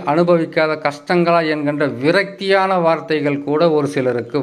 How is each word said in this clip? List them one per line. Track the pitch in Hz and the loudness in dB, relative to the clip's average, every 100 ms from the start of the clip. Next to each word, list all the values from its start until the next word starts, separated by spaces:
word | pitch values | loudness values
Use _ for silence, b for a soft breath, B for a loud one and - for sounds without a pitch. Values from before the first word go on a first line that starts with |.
| - | -2
அனுபவிக்காத | 151 175 170 151 - 156 151 | 0 2 2 0 0 0 0
கஷ்டங்களா | 147 143 - 180 170 170 160 | -4 -6 -2 0 4 2 2
என்கின்ற | 151 147 147 147 117 | -2 -2 -2 -2 0
விரக்தியான | 139 185 190 - 196 190 190 185 | 0 2 0 -6 0 2 2 2
வார்த்தைகள் | 165 160 147 156 143 143 143 | 2 0 -2 -2 0 -2 -2
கூட | 147 170 151 | 2 2 2
ஒரு | 139 | 0
சிலருக்கு | 143 127 120 117 147 | -2 -2 -2 -4 -6